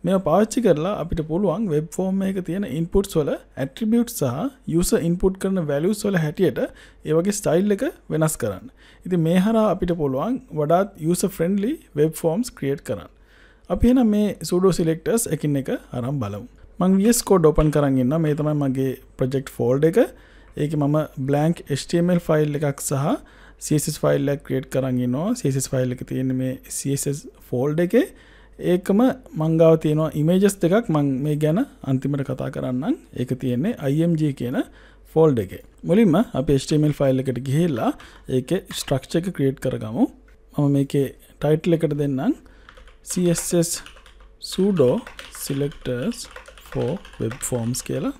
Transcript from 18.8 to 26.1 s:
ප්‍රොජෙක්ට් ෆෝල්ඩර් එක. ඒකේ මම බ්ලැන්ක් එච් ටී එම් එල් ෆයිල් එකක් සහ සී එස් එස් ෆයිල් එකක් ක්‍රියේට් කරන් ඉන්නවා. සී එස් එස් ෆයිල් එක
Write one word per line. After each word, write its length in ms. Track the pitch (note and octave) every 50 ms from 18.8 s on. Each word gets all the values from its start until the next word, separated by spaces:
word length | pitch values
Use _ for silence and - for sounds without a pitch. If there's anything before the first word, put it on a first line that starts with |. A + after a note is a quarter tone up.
| C3+ C3 B2 - - - -
ප්‍රොජෙක්ට් 400 | - C3 B2+ C3 C3+ B2+ - -
ෆෝල්ඩර් 340 | - B2 A#2 B2+ C#3 D3+ D#3+
එක. 100 | E3+ A3+ C#4 - - - - - - - - - -
ඒකේ 260 | - D3 D3 D#3 D3+
මම 180 | C#3+ C#3 D3 D#3 D3+ - - D#3 C3 C3+
බ්ලැන්ක් 340 | C#3 C#3+ D3+ D#3+ E3+ - -
එච් 240 | - C#3+ - -
ටී 160 | - - E3+ E3+
එම් 100 | F3 F3+
එල් 40 | F3 -
ෆයිල් 320 | - D#3+ D3+ D3+ D3+ C#3+ C#3+
එකක් 260 | D#3 C#3+ C#3 - - -
සහ 180 | D3 C3+ C#3+ E3+ C4 - - - - - - - - _ - -
සී 100 | D3+ D3+
එස් 80 | - - D3+
එස් 40 | - -
ෆයිල් 320 | D3 D3 C#3+ C#3 C#3 C#3+
එකක් 80 | C#3 -
ක්‍රියේට් 260 | - C#3 C3 C3 - -
කරන් 260 | C3+ C3 C3 B2+ B2 B2
ඉන්නවා. 240 | B2 B2 C#3 E3+ G#3+ B3 -
සී 100 | - D3 C3
එස් 100 | C3+ C3
එස් 80 | -
ෆයිල් 260 | - C3 B2+ B2+ B2
එක 80 | C3 C3 -